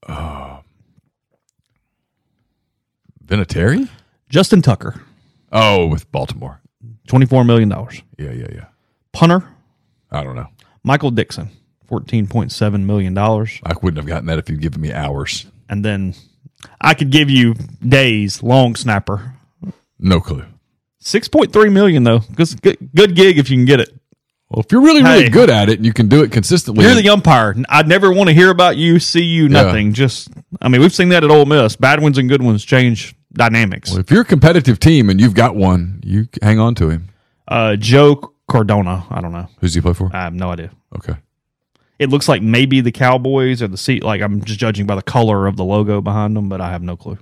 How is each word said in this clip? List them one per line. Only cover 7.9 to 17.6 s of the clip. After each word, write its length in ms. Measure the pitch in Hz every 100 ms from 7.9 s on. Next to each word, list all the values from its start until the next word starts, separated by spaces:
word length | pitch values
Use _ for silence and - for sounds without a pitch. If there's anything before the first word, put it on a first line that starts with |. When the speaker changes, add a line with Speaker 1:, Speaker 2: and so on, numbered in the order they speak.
| - _ _
Speaker 1:
Yeah, 140 | 73
yeah, 160 | 62 60
yeah. 120 | - - _ _ _ _
Speaker 2:
Punter? 360 | - 165 175 - _ _ _ _ _ _
Speaker 1:
I 120 | 71
don't 140 | 69 62
know. 100 | 69 _ _ _
Speaker 2:
Michael 260 | - 143 143
Dixon, 400 | 117 - - - _ _ _ _
fourteen 400 | - - 117 98
point 260 | 113 113
seven 340 | - 107 104 98
million 280 | 104 95
dollars. 460 | 95 104 110 107 -
Speaker 1:
I 80 | -
wouldn't 220 | 85 92 76
have 80 | 73
gotten 200 | 82 82
that 120 | 80
if 100 | 78
you'd 120 | 78
given 200 | 78 67
me 120 | 76
hours. 540 | 60 71 69 71 - - _ _
Speaker 2:
And 160 | 101
then 300 | 104 101 95 90 _ _ _ _ - _
I 140 | 143
could 160 | 151 139
give 180 | 143 147
you 240 | 135 120 113